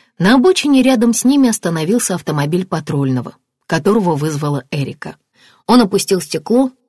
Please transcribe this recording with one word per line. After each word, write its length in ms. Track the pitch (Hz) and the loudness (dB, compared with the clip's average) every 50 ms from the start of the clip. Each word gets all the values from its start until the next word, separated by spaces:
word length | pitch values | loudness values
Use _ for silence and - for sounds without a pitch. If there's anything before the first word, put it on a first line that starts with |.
| _ _ _ - | _ _ _ 0
на 160 | 170 202 254 | 2 4 4
обочине 480 | 262 254 370 370 - - 294 277 262 | 4 4 2 2 2 0 2 2 4
рядом 320 | 247 262 262 214 240 233 226 | 4 4 2 2 2 0 0
с 100 | - - | 2 2
ними 240 | 262 285 285 262 233 | 2 2 4 2 2
остановился 680 | 214 - - 175 165 160 156 165 226 240 - - 185 | 0 -2 -4 -4 -4 -2 -2 -2 -2 -2 -2 -4 -6
автомобиль 520 | 160 - - 151 147 147 151 175 185 185 | -6 -4 -4 -2 -2 -2 0 -2 -2 -2
патрульного, 720 | - 175 156 151 - 151 143 139 135 127 123 - 139 - _ _ _ _ _ _ | -4 -6 -6 -4 -4 -2 -2 0 0 -2 -4 -4 -8 -14 _ _ _ _ _ _
которого 500 | - 165 160 151 196 214 233 185 175 156 | -4 -4 0 0 2 2 2 2 0 0
вызвала 480 | 143 147 160 151 143 151 147 143 139 - _ | -2 -2 -4 -4 -4 -4 -4 -4 -4 -6 _
Эрика. 460 | 160 143 135 123 - - - 151 - _ _ _ _ _ _ _ _ _ _ | -6 -6 -6 -6 -8 -12 -14 -16 -16 _ _ _ _ _ _ _ _ _ _
Он 140 | - 233 247 | 2 4 4
опустил 400 | 226 185 208 196 - - 196 175 | 4 2 0 -2 -2 -2 -2 -2
стекло, 520 | - - - - - - 226 254 269 254 - _ _ | -2 -4 -8 -8 -4 0 0 0 0 0 -4 _ _